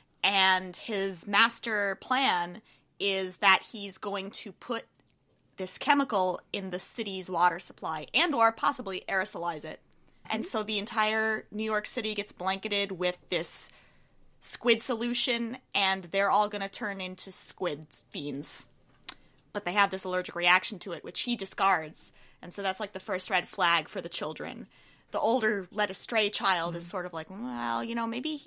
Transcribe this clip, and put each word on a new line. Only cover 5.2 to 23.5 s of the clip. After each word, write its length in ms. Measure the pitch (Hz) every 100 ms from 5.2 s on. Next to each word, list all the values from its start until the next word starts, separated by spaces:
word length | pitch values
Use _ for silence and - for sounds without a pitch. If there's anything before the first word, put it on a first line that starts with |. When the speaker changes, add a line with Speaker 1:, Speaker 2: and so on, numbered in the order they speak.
| _ _ _ -
Speaker 1:
this 200 | 185 -
chemical 640 | - 285 269 202 185 175 -
in 160 | 202 190
the 100 | 180
city's 500 | - - 214 190 180
water 300 | 175 180 165
supply 480 | - - 175 156 151
and 200 | 247 339 269
or 160 | 226
possibly 520 | 226 285 254 196 190 -
aerosolize 560 | 196 180 180 170 160 156
it. 140 | - _ _ _ _ -
And 140 | 226
Speaker 2:
Mm-hmm. 60 | 294
Speaker 1:
so 140 | 226
the 140 | 214 214
entire 680 | 196 220 214 220 220 214 -
New 120 | 208
York 240 | 220 214 208
City 260 | - 214
gets 180 | 202 202
blanketed 600 | - 185 190 214 202 202
with 260 | 175 180 175 -
this 400 | 170 175 - - - - - _ _ - _
squid 420 | - - 240 226
solution, 760 | - 226 240 247 - 233 233 233 _
and 320 | 202 196 190 175
they're 240 | 196 202
all 160 | 190 208
gonna 200 | 208 196
turn 320 | - 214 196
into 300 | 185 185 196
squid 560 | - - - 180 151 156 - -
fiends. 560 | 185 147 139 - - - _ _ _ - - - _ _
But 120 | 151 175
they 80 |
have 180 | 202 196
this 120 | 190
allergic 320 | 185 185 175 175
reaction 440 | 175 185 - 180
to 140 | 196
it, 100 | 170
which 180 | 175 -
he 140 | 240 233
discards. 800 | 190 - 196 175 156 - - - - _
And 120 | 175
so 80 | 190
that's, 160 | 196 190
like, 140 | 202
the 60 | 190
first 300 | - 190 -
red 180 | 185
flag 400 | 175